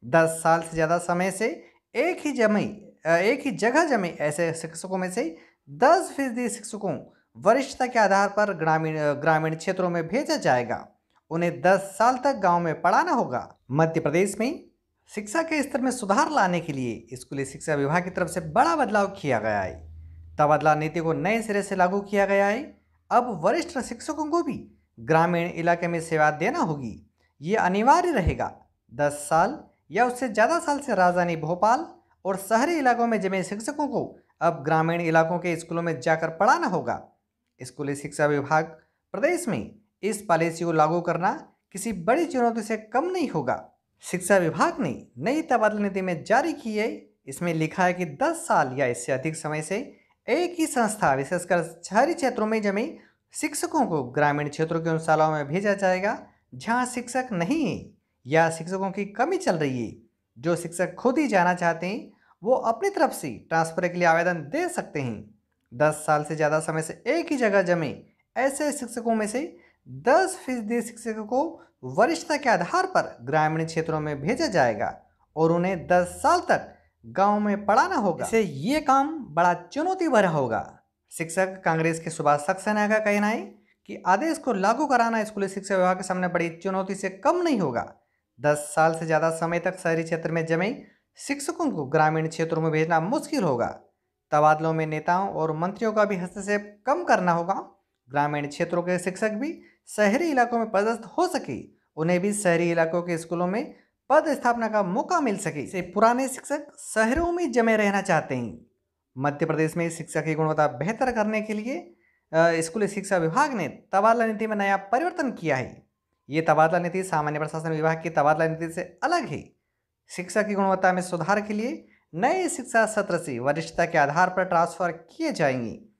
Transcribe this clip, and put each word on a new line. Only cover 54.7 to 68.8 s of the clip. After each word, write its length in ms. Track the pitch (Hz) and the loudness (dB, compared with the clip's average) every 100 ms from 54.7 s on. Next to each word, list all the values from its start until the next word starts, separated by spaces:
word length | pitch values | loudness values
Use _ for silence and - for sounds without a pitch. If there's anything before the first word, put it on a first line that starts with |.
| 165 | -2
की 100 | 165 | -2
उन 80 | 160 | -2
शालाओं 340 | 160 156 156 | 2 2 4
में 160 | 156 139 | 0 -2
भेजा 260 | 165 208 | -2 -2
जाएगा 520 | 196 190 185 196 233 - _ _ | 0 2 0 -2 -4 -10 _ _
जहां 320 | 127 165 240 247 | -14 -4 -2 -2
शिक्षक 400 | 247 240 - - | -6 -6 -4 -4
नहीं 340 | 185 170 311 254 | -2 -2 0 -2
है 240 | 117 - _ _ _ 123 | -4 -10 _ _ _ 0
या 240 | 151 165 | 2 2
शिक्षकों 400 | 165 165 190 190 | 0 -6 -4 -4
की 140 | 185 | -4
कमी 320 | 202 - 262 370 | -8 -2 -2 0
चल 200 | - 175 | 0 0
रही 300 | 147 127 110 | 0 -2 -6
है। 100 | - _ _ _ - | -8 _ _ _ -8
जो 180 | 143 165 | -2 -2
शिक्षक 380 | 170 - 180 | -4 -4 -4
खुद 240 | - 240 269 | 0 0 2
ही 80 | 285 | 4
जाना 280 | 202 175 | 4 4
चाहते 320 | 180 170 165 175 | 4 0 0 -4
हैं, 260 | 220 - _ _ _ | -6 -10 _ _ _
वो 120 | 190 | 0
अपनी 360 | 262 - 233 392 | 0 2 0 0
तरफ 220 | 392 285 | 2 0
से 180 | - 156 | 0 -8
ट्रांसफर 580 | 104 - 165 160 165 175 | -10 -2 0 0 0 -2
के 60 | |
लिए 140 | 170 175 | 2 4
आवेदन 260 | 165 170 | 4 4
दे 340 | 175 139 240 359 | 0 -4 -4 -4
सकते 320 | - 180 151 | -4 -6 -4
हैं। 320 | 131 104 104 _ _ _ _ | -4 -6 -12 _ _ _ _
दस 200 | 120 151 | 2 2
साल 300 | 151 - 151 | 2 0 0
से 120 | 151 156 | 0 0
ज़्यादा 240 | 151 156 | 2 2
समय 220 | 160 160 | 0 -4
से 200 | 160 165 - | -4 -8 -2
एक 240 | 311 330 | -2 0
ही 60 | 285 | 0
जगह 260 | 233 196 | 2 2
जमे 340 | 180 175 147 104 - _ _ - | 2 2 0 -6 -14 _ _ -2
ऐसे 360 | 269 277 302 | 0 0 -4
शिक्षकों 420 | - | -4